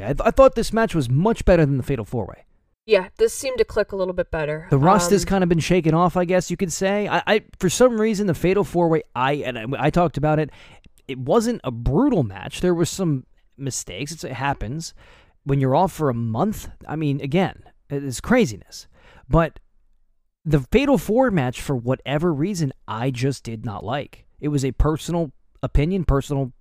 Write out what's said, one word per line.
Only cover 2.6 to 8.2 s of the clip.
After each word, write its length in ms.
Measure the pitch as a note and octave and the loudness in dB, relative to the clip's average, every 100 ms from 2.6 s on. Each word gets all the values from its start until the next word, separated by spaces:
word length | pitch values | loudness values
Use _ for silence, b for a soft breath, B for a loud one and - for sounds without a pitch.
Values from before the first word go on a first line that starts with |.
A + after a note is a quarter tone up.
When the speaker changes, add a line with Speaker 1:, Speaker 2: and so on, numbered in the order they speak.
| _ _ - | _ _ 2
Speaker 2:
Yeah, 220 | G3 F#3 - | 2 2 0
this 160 | A4 | 0
seemed 260 | - C4+ B3 | 0 -4 -2
to 40 | |
click 300 | A3 - G3+ | -2 0 -2
a 20 | G3 | -2
little 180 | F#3 | -4
bit 160 | F3+ E3+ | -4 -6
better. 380 | D#3+ D3+ D3+ D#3+ | -4 -4 -6 0
Speaker 1:
The 80 | C#3 | 2
rust 340 | D3+ G3+ F3 | 6 4 4
has 120 | G3 | 2
Speaker 2:
Um, 60 | F3 | 2
Speaker 1:
kinda 180 | G3 F3+ | 2 2
been 120 | E3+ | 2
shaken 340 | - F#3 D#3 | 2 2 4
off, 240 | D#3 F3 F3+ | 4 2 2
I 80 | F3+ | 0
guess 260 | F#3 - | 0 0
you 60 | F3 | -4
could 160 | F#3 | -4
say. 340 | - F#3+ G3+ G#3 | -2 -2 -2 -2
I, 160 | E3+ - | -2 0
I, 160 | G#3+ - - | -2 -2 -4
for 120 | F3+ | -2
some 300 | - B3 A3+ | 4 4 4
reason, 260 | A3 G3 | 0 0